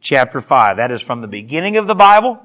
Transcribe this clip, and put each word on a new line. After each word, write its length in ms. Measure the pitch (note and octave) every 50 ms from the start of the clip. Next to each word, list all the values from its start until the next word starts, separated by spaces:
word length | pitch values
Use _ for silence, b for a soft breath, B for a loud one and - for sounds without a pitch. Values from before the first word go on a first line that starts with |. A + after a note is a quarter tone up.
chapter 400 | _ - D3 C3+ B2+ B2+ - C3+
five, 380 | A#2 - D3 C3 A2+ G#2 G2 F#2
that 120 | A#2 B2
is 120 | B2 A2+ -
from 180 | - B2+ A#2+
the 80 | A#2 G#2+
beginning 480 | G2+ G#2 G#2 A2+ C3+ D#3+ F3 G3+ G#3+
of 100 | A3 G#3+
the 80 | G3 G#3+
Bible 460 | F#3 G3+ G3 G#3 G#3+ G#3+ B3+ A#3 - _